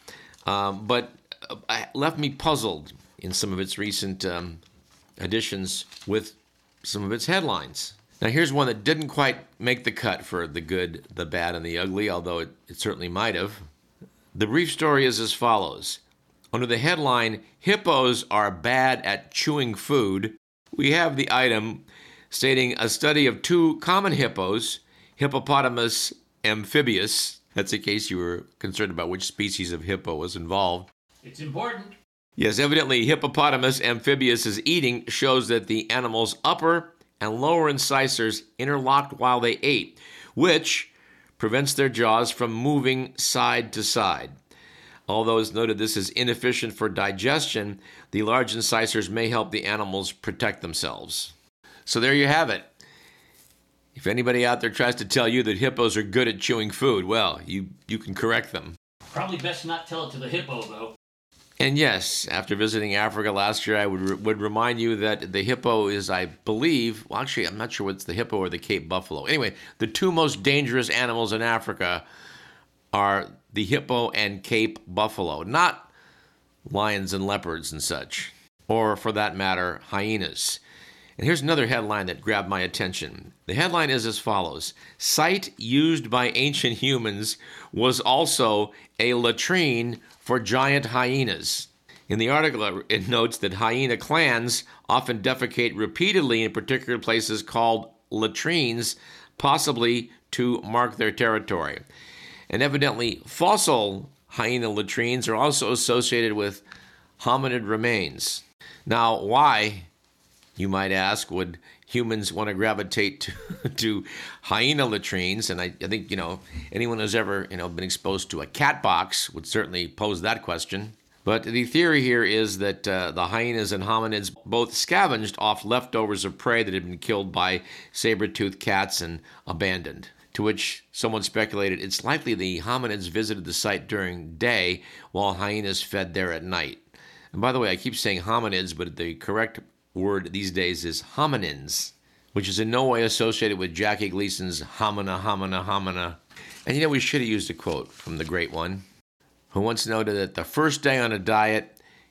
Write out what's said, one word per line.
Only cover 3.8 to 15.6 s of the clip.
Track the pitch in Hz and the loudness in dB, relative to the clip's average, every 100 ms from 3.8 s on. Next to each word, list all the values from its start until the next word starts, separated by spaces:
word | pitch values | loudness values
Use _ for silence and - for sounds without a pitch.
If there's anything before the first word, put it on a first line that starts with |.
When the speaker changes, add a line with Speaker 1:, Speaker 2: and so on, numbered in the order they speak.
| 104 95 98 95 | -4 -4 -4 -4
Speaker 1:
um, | 95 87 87 82 - _ _ _ _ - | -4 -4 -8 -12 -20 _ _ _ _ -10
editions | 90 110 - 98 92 - - - - | -2 -2 -2 -4 -6 -6 -10 -12 -4
with | 107 104 - _ _ _ _ | -4 -4 -12 _ _ _ _
some | - 104 | -8 -6
of | 98 | -2
its | 113 - | -2 0
headlines. | 190 156 90 65 - - - _ _ | 0 0 -2 -4 -10 -12 -14 _ _
Now, | 113 | 0
here's | 139 160 | 2 2
one | 139 131 | 4 2
that | 107 | 2
didn't | 104 156 147 | 0 0 -2
quite | - 135 131 - _ | 2 2 0 -8 _
make | 120 123 | -2 0
the | 120 | -2
cut | 110 113 80 | -2 -2 -2
for | - 90 82 | -4 -4 -4
the | 80 | -6
good, | 80 92 90 82 - | -2 -2 -2 -6 -14
the | - 82 | -10 -6
bad, | 87 85 87 | -2 -2 -4
and | 82 | -4
the | 85 | -2
ugly, | 95 95 104 | -2 0 0
although | 87 85 85 | -2 -2 -4
it, | 82 - - | -6 -12 -20
it | 87 | -6
certainly | 107 80 87 | -6 -4 -4
might | 90 113 | -2 0
have. | 90 101 104 80 _ _ _ - _ _ - | 0 -4 -6 -18 _ _ _ -20 _ _ -2
The | 107 | 0
brief | 143 165 | 2 0
story | - 156 139 131 | 0 4 4 4
is | 110 | 2
as | 113 | -2
follows. | - 123 110 | 0 4 4